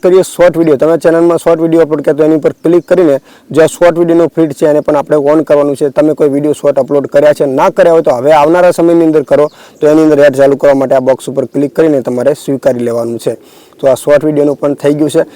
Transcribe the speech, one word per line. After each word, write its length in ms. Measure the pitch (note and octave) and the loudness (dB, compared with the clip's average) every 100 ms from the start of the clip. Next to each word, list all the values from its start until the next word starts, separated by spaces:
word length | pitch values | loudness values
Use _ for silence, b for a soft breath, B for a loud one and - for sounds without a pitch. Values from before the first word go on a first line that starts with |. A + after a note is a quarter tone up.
કરીએ 180 | F#3 F#3 | 0 0
શોર્ટ 340 | F3 - F3 D#3+ | 0 0 0 2
વીડિયો. 180 | E3 C3 | 0 0
તમે 200 | D3+ E3 | 0 0
ચેનલમાં 340 | E3 E3 E3+ E3 | 0 2 0 0
શોર્ટ 160 | E3 E3 | 0 0
વીડિયો 220 | E3 E3 | 0 0
અપલોડ 180 | D3+ D#3 | 0 -2
કર્યા 160 | E3+ D3 | -2 0
તો 60 | |
એની 160 | D#3 D#3 | 0 0
ઉપર 120 | - - | -2 -2
ક્લિક 200 | E3 F3 - | -2 -2 0
કરીને 260 | F3 E3 C3+ b b b | 0 2 0 b b b
જે 120 | C#3 | 0
આ 40 | D#3 | 0
શોર્ટ 300 | - F3 E3 | 2 0 2
વીડિયોનું 280 | E3+ E3+ E3 - | 0 0 0 0
ફીડ 160 | D#3+ C3+ | -4 -2
છે 80 | D#3 | 0
એને 140 | D3 | 0
પણ 160 | C#3 D3 | 0 -4
આપણે 160 | - D3+ C#3+ | -2 -2 0
on 140 | D#3 | 0
કરવાનું 320 | D3+ D3 D3 C#3 | 0 0 0 -2
છે. 80 | D3 | -4
તમે 240 | C3 D3+ | -2 -2
કોઈ 140 | D3 D3+ | 0 -2
વીડિયો 240 | C#3+ D3+ C#3+ | -2 -4 -2
શોર્ટ 180 | D3 C#3 | -2 -2
અપલોડ 240 | B2 C#3+ C3+ | -2 -2 0
કર્યા 240 | C#3+ D3 C#3+ | 0 2 0
છે, 80 | C#3+ | -2
ના 240 | C3 F3 | 0 -2
કર્યા 220 | - F3 | 2 2
હોય 100 | E3 | 2
તો 80 | D3+ B2 | 0 -2
હવે 160 | C3+ D#3 | 2 2
આવનારા 320 | D3+ F3 F3+ | 2 2 2
સમયની 340 | D#3 E3+ E3+ E3 | 2 0 2 2
અંદર 160 | D#3 | 0
કરો 220 | C3+ C#3+ D3+ B B B | 0 0 0 B B B
તો 80 | D3+ | 0
એની 140 | D#3 | 2
અંદર 180 | D#3 D3 C#3+ | 2 4 2
એડ 100 | C3 | 4
ચાલુ 160 | C#3 C3+ | 0 2
કરવા 180 | C#3+ | 2
માટે 200 | C3+ C3 | 0 0
આ 60 | C3 | 0
બોક્સ 280 | B2+ B2+ - | 0 -4 -4
ઉપર 180 | B2+ B2+ | -8 -6
ક્લિક 260 | C#3+ C#3+ | -4 -4
કરીને 280 | - D#3+ C#3+ | 0 0 0
તમારે 320 | A#2+ B2 B2+ | -4 -2 -2
સ્વીકારી 500 | D3 - C3+ C#3 B2 | -4 -6 -4 -2 -2
લેવાનું 340 | A#2+ A#2 A#2 A#2 | -4 -4 -6 -6
છે. 180 | - A2+ B B B _ | -8 -8 B B B _
તો 80 | C#3 | -2
આ 80 | |
શોર્ટ 300 | B2+ - D3 D#3 | 0 2 0 0
વીડિયોનું 280 | D3 D3 C#3 | -2 -2 -2
પણ 180 | D3 C#3+ | -4 -2
થઈ 120 | C#3+ | -2
ગયું 160 | D3 D3+ | -2 -2
છે. 120 | D#3+ D#3+ | -2 -4